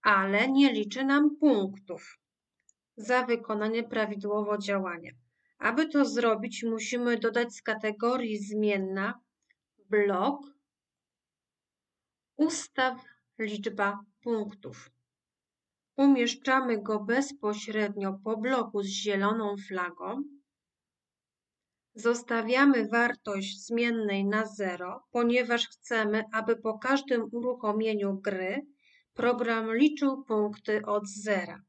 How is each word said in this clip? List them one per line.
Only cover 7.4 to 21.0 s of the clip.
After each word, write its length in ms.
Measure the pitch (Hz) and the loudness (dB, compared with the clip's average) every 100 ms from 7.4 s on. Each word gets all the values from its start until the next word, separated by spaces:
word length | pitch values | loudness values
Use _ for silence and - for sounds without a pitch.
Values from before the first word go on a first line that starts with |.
| 240 - | -2 -4
z 60 | |
kategorii 760 | - 220 214 214 233 254 233 208 | -6 -4 -4 -2 -2 0 -2 -4
zmienna 840 | 202 214 214 202 190 190 202 240 _ _ _ _ _ _ _ | -4 0 0 2 -2 -2 -4 -6 _ _ _ _ _ _ _
blok 520 | 208 202 185 226 285 - _ _ _ _ _ _ _ _ _ _ _ _ _ _ _ _ _ _ - | 2 4 2 0 -2 -10 _ _ _ _ _ _ _ _ _ _ _ _ _ _ _ _ _ _ 0
ustaw 640 | 320 - - - 254 247 - _ _ - | 0 0 -8 -2 0 -2 -14 _ _ -8
liczba 600 | 220 208 208 202 202 208 - _ | -6 -4 -6 -2 -2 -2 -12 _
punktów. 680 | 240 226 208 - - - - _ _ _ _ _ _ _ _ _ _ - | -4 -4 -4 -10 -16 -18 -20 _ _ _ _ _ _ _ _ _ _ 2
Umieszczamy 840 | 277 262 240 - - 262 240 220 | 6 6 4 -2 0 0 2 -2
go 180 | 208 214 | -2 -4
bezpośrednio 1200 | 202 240 277 - 208 214 233 214 208 202 196 196 | 0 0 0 -4 -4 -4 -4 -2 -2 -2 -6 -6
po 140 | 214 220 | -6 -4
bloku 460 | 226 262 226 202 | 0 0 -2 -4
z 40 | 196 | -4
zieloną 680 | 196 208 196 202 220 208 202 202 | -4 -2 0 0 0 -2 -6 -8
flagą. 560 | 185 180 175 185 247 285 285 _ _ _ _ _ _ | -6 -6 -8 -8 -8 -8 -14 _ _ _ _ _ _